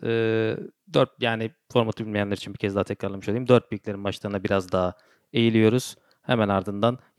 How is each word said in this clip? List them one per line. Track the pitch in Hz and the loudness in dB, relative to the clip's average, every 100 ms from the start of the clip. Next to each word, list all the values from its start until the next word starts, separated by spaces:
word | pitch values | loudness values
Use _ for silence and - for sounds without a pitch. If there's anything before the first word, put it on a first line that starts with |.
Ee, | 113 117 113 110 110 - - - _ | -4 0 0 0 0 -4 -10 -18 _
dört, | 151 135 - | 0 0 0
yani | 120 113 113 - _ | -2 -2 -6 -10 _
formatı | 123 113 - | 0 0 -2
bilmeyenler | 107 104 101 98 | -4 -2 -2 -4
için | - | -8
bir | 98 | -6
kez | 101 | -4
daha | 98 | -2
tekrarlamış | 95 104 101 98 101 | -2 -4 -6 -6 -4
olayım. | 110 123 | -2 4
Dört | 123 - | 4 4
büyüklerin | 104 - 101 | -10 -8 -6
maçlarına | 101 95 104 101 | -6 -6 -6 -4
biraz | 98 98 90 | 0 0 0
daha | 95 90 - _ _ _ | -2 -2 -4 _ _ _
eğiliyoruz. | - 117 110 110 123 - - _ _ | 0 2 6 4 4 -2 -14 _ _
Hemen | - 117 104 | -2 0 2
ardından | 98 95 101 113 127 _ | 0 -2 0 0 0 _